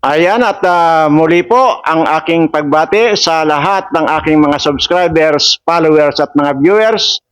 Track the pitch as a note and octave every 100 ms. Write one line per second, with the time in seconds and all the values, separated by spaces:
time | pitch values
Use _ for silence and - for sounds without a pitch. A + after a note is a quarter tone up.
0 | C3 D3+ E3+ A3 A#3+ F#3+ F#3 F3 E3+ E3
1 | D#3 D3+ D#3+ E3+ F3 A#3+ C4 - - D#3+
2 | C#3+ D#3 D#3 E3 D#3+ D#3 D3 D3+ D#3+ G3+
3 | A#3 G3+ - D#3+ D#3 D3 D#3 G3 F#3+ E3+
4 | D3+ D#3 D3+ D#3 D3+ C#3+ D3+ C#3 - F3
5 | F3 E3 D#3 D3 - - - E3+ D#3+ D#3
6 | D3 C#3+ D3 - C#3+ C3+ D3 G#3 A3 A3
7 | - - _